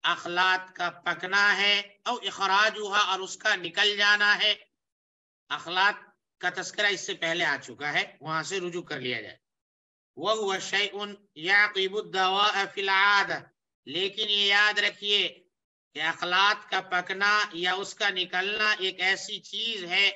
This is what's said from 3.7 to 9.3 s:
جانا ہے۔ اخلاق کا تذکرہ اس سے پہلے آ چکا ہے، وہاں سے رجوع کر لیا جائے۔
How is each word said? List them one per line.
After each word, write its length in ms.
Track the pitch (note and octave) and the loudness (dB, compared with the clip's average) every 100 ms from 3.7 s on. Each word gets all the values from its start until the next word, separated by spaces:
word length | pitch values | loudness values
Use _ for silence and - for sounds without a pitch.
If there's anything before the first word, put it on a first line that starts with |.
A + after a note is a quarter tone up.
| E3+ G#3 G#3 | 0 0 4
جانا 420 | G3+ G#3 G#3 G3+ | 4 4 4 4
ہے۔ 160 | G#3 G#3 - _ _ _ _ _ _ _ _ | 2 0 -6 _ _ _ _ _ _ _ _
اخلاق 560 | D3 D#3 F3+ G3+ G#3 - _ _ _ | -8 -4 2 2 2 -12 _ _ _
کا 80 | F3+ F3+ | -6 -4
تذکرہ 300 | F3 - G#3 | -8 0 0
اس 200 | F#3+ - | 0 -6
سے 80 | |
پہلے 300 | F#3 E3 E3+ | -4 -2 0
آ 120 | E3 C#3 | 0 -2
چکا 360 | C3 A#2 D3 | -6 -8 -4
ہے، 240 | D#3 G3 - | -2 -4 -8
وہاں 220 | D#3 D#3+ | -4 -4
سے 180 | D#3 F#3+ | -2 -4
رجوع 220 | F3 F3 | -4 -8
کر 180 | - D3 | -8 -6
لیا 200 | B2+ A#2+ | -4 -4
جائے۔ 160 | G#2 | -8